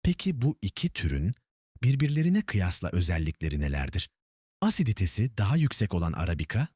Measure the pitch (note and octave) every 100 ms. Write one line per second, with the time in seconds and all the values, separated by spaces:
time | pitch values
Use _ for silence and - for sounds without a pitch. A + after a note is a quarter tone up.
0 | - F3+ F#3+ C#3+ C3 - G2+ - E3+ -
1 | E2+ C#2 E2+ - _ _ _ - A#2+ C3+
2 | D3 D3 D#3+ G3+ - G#2 F2+ - - F2+
3 | E2+ E2 D#2 - D#2 D2 C#2+ C#2 C2+ F2
4 | - _ _ _ _ _ G#3+ G#3+ C3+ G#2
5 | F2+ - B2 - G#2 D#3 C#3+ - G#2 F2
6 | E2+ D2+ D#2+ D#2 D#2+ A2 D3+